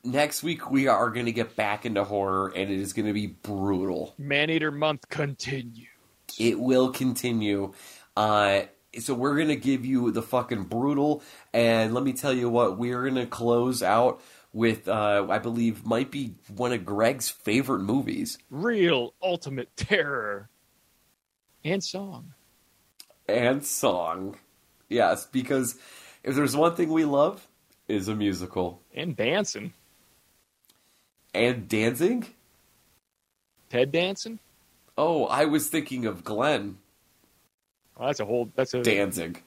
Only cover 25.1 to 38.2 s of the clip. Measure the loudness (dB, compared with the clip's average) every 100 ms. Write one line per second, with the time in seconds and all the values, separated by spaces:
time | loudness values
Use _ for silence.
25.1 | 2 -2 -4 0 0 0 -6 -18 -20 -20
26.1 | -10 -4 0 0 2 2 2 0 2 2
27.1 | 4 2 0 -18 _ _ _ -4 -4 -2
28.1 | -2 -2 -2 -6 -4 -4 -6 _ -8 -8
29.1 | -2 0 0 -2 -8 -12 -16 _ _ _
30.1 | _ _ _ _ _ _ _ _ _ _
31.1 | _ _ 0 0 0 -2 0 0 2 0
32.1 | 0 -6 _ _ _ _ _ _ _ _
33.1 | _ _ _ _ _ _ 0 0 0 -2
34.1 | -6 -10 -14 _ _ _ _ _ -2 0
35.1 | 2 2 2 4 2 0 -4 -4 -4 -4
36.1 | -4 -6 0 2 0 -2 -12 _ _ _
37.1 | _ _ _ _ _ _ _ _ -6 -4
38.1 | -4